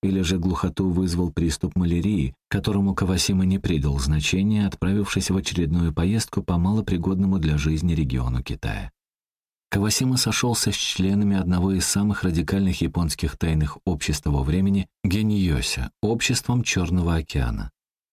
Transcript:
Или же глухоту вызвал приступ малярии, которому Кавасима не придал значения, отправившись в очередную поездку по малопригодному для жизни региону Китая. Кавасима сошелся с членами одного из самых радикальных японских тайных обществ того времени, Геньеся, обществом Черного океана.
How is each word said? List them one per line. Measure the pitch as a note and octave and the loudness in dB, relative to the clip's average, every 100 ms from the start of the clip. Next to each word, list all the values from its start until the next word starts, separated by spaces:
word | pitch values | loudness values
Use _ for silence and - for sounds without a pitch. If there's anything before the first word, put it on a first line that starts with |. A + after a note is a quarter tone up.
Или | G2 F#2+ | 0 0
же | E2+ F#2 | 0 0
глухоту | F2 E2 F#2 D#2+ F#2+ | 0 0 -2 0 0
вызвал | F2 F#2 E2+ F2+ | 2 0 0 -2
приступ | - E2 - F#2 - | 0 -2 -2 -2 0
малярии, | F2+ E2+ F#2 G#2 C2 - _ | 0 2 0 0 -2 -4 _
которому | G2+ - G2+ G2 | -4 0 2 2
Кавасима | F#2+ F#2 F#2 - G2 F#2 | 2 0 0 2 2 2
не | F#2+ | 2
придал | - D#2+ C#2+ C#2 | 0 0 2 0
значения, | C2 D2+ D2 F#2 G2 G#2+ G2+ | 0 0 2 2 2 2 0
отправившись | - F2+ G2 G2+ - - | 0 0 0 0 -2 0
в | F#2+ | -2
очередную | F2+ - D#2+ E2+ E2+ | 0 -2 0 2 0
поездку | D2+ F2 A2 - - | 0 0 0 -2 -6
по | - F2 | -2 0
малопригодному | F2 G#2+ G#2 F#2 E2+ F#2+ F#2+ F#2+ | 2 0 0 -2 -2 0 2 2
для | D#2 D2+ | 0 0
жизни | C#2+ D#2 E2+ | 0 0 0
региону | D#2+ C#2+ B1+ B1 B1 | 0 0 -2 -2 -4
Китая. | B1 A1+ A1+ G1+ G1+ _ _ _ _ _ _ _ _ | -6 -8 -6 -8 -10 _ _ _ _ _ _ _ _
Кавасима | G2+ G#2 - C3 B2+ | -2 0 0 0 0
сошелся | - G#2+ B2 A2+ - | 0 0 0 0 -2
с | B2+ | -2
членами | - - F#2+ G2+ G#2 G2 | -4 -2 0 2 2 2
одного | F2 F2+ F#2+ | 2 2 2
из | F#2+ F2+ | 0 0
самых | G2+ G#2 G2+ | 0 0 0
радикальных | F#2 D#2+ D#2 G2 G2 F2 | 0 0 0 0 0 0
японских | E2 - E2 - D#2 - | -2 0 -2 -2 -4 -2
тайных | E2 D#2 D2 - | 0 2 0 -2
обществ | - D#2 - D2+ | -4 -4 -2 -2
того | - C#2+ | 0 0
времени, | C2+ E2+ F#2+ G2 F#3 _ | 2 2 2 2 -2 _
Геньеся, | G2+ G2+ A2 G#2 F#2 C#2+ - - B1+ _ | -2 0 2 2 2 0 -2 -4 -6 _
обществом | G#2 A2+ - A#2+ - B2 | -2 -2 0 -2 0 0
Черного | A2+ - E2+ F2+ E2+ D#2+ | 0 -2 0 0 2 0
океана. | D2+ - A#1+ G#1+ G1+ _ _ _ _ | 0 -2 -2 -2 -8 _ _ _ _